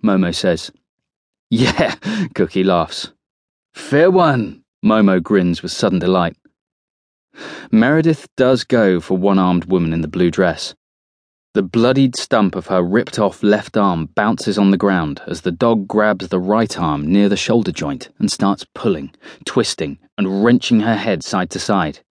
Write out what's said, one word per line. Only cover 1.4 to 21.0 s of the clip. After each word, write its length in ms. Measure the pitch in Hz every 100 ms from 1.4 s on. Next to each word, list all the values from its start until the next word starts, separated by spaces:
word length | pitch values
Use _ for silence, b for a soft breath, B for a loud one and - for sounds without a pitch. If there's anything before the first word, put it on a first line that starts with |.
| _
Yeah, 460 | 113 127 - 156 - 190
<laughs> 220 | 214 175
Cookie 280 | - 87 -
laughs. 480 | 92 87 80 - - _ _ _ _ _ _
Fair 360 | - - 139 175
one. 520 | 185 170 131 101 82 _ _
Momo 380 | 107 110 104 92
grins 400 | 85 104 90 85
with 100 | 92
sudden 280 | - 107 90
delight. 360 | 87 92 85 - _ _ _ _ _ _ _ _ _ B B B B
Meredith 560 | 110 117 156 160 156 - -
does 260 | 127 131
go 360 | - 120 104 92
for 180 | - 92
one-armed 480 | 98 95 92 90
woman 280 | - 90 82
in 80 | 82
the 60 | 78
blue 240 | 87 87
dress. 440 | 85 92 78 - - _ _ _ _ _ _ _
The 100 | 110
bloodied 520 | 95 117 117 135 135
stump 400 | 123 - 120 101
of 120 | 92 -
her 160 | 92
ripped-off 580 | 90 104 - - 104 -
left 360 | 104 104 - 110
arm 300 | 101 85 80
bounces 500 | - 107 117 - 101
on 140 | 98
the 60 | 95
ground 440 | 101 92 80 69
as 160 | - 80
the 100 | -
dog 360 | 87 120 113 98
grabs 400 | 107 107 95 92
the 120 | 95
right 380 | 90 107 110 -
arm 300 | 85 73 73
near 220 | 98 101
the 80 | 98
shoulder 340 | - 117 95
joint 380 | 80 76 69 - _
and 120 | 107
starts 340 | - 101 101 -
pulling, 380 | - 117 82 69 _ B B
twisting, 520 | - - 110 - 76 73 _ -
and 260 | 98 98
wrenching 380 | 110 120 - 117
her 160 | 107
head 260 | 110